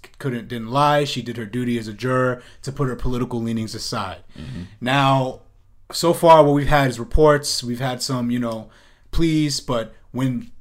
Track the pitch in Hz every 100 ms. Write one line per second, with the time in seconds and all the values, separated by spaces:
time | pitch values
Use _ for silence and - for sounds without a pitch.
0 | - - 139 120 107 120 113 135 147 147
1 | 143 131 120 120 104 123 123 120 110 101
2 | 127 127 127 123 - - - 135 131 120
3 | 127 120 123 120 113 113 110 107 - 117
4 | 98 - - - 73 76 92 - 120 139
5 | 139 135 131 - - _ _ - - -
6 | 170 170 170 160 147 143 139 147 135 117
7 | 113 - 151 147 143 - 120 120 131 123
8 | - 127 120 123 120 113 110 - - _
9 | - - 165 156 151 143 - 120 110 -
10 | - 123 131 120 - -